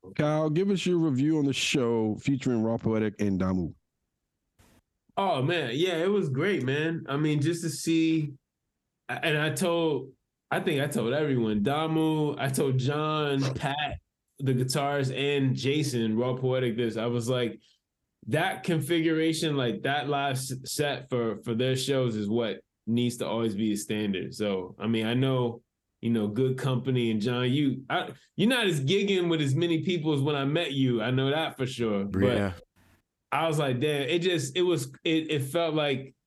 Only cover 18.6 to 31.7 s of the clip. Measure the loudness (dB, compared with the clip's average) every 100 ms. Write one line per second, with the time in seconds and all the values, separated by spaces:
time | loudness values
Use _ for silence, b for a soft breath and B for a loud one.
18.6 | 0 0 2 2 2 2 2 0 0 0
19.6 | 0 0 -2 -2 0 0 0 -2 -4 -8
20.6 | -8 -4 -2 -2 -4 -2 -2 -4 -4 0
21.6 | 0 0 0 0 0 -2 -2 0 -2 -4
22.6 | _ _ -2 0 0 -2 -4 0 -2 0
23.6 | 0 -2 -2 -2 0 -2 -4 -4 -2 -2
24.6 | -4 -6 -2 0 0 2 2 2 -2 -4
25.6 | _ _ _ _ 0 0 0 0 0 0
26.6 | 0 0 0 0 2 0 0 0 0 2
27.6 | 2 0 -2 -4 -4 B B 0 2 4
28.6 | 2 0 2 2 2 2 2 2 2 2
29.6 | 2 0 0 0 0 0 0 0 0 0
30.6 | 0 2 2 2 2 2 2 2 -2 -4
31.6 | -6